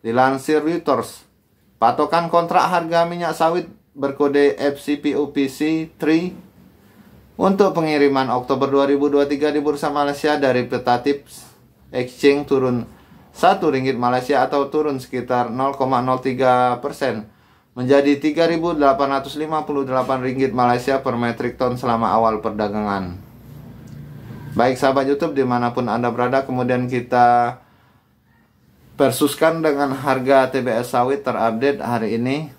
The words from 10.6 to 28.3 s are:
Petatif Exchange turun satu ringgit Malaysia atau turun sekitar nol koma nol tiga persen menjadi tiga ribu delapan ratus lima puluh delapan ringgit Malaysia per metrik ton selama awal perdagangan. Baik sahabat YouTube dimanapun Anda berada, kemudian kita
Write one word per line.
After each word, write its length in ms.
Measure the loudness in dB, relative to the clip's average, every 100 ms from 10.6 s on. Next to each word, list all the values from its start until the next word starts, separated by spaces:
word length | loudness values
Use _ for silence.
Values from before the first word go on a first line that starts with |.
| 0
Petatif 560 | -2 0 0 2 -4 -6 -20 -20 _ _ _ _ -6
Exchange 480 | -6 2 4 4
turun 400 | 2 0 2 -2 -6 -16 -20 -20 -20
satu 400 | 0 2 2 0
ringgit 240 | 0 -2 0
Malaysia 480 | 0 0 0 0
atau 240 | 0 0 -2
turun 320 | -2 -2 -4
sekitar 480 | -6 -8 -2 -2 -2
nol 320 | -2 -4 -2
koma 240 | 0 0
nol 160 | 0 -2
tiga 560 | -2 0 2 4 2 0
persen 480 | -6 -4 -4 -4 -10 _ _ _ _
menjadi 480 | -8 2 4 4 2
tiga 240 | 0 0 0
ribu 320 | 2 -2 2
delapan 400 | 4 4 0 -2
ratus 160 | -4
lima 320 | -8 -4 -4 -2
puluh 160 | -4
delapan 400 | -2 -2 0 -2
ringgit 320 | -2 -2 -2
Malaysia 480 | 2 2 2 0 -2
per 160 | 0 -2
metrik 400 | -2 -2 -6 -2
ton 160 | -2
selama 400 | -2 -2 0 2
awal 240 | 2 2 0
perdagangan. 800 | -4 -4 -4 -4 -4 -4 -6 -10 -18 -20 -20 -20 -20 -20 -20 -18 -18 -18 -18 -16 -10
Baik 240 | 0 0 2
sahabat 320 | 2 2 0
YouTube 240 | 0 -2
dimanapun 560 | 0 0 0 -2 -2 -2
Anda 240 | -2 -2
berada, 320 | -2 0 0 -2
kemudian 400 | -4 0 0 0
kita 720 | -4 0 4 6 6 2 -4 _ _ _ _ _ _ _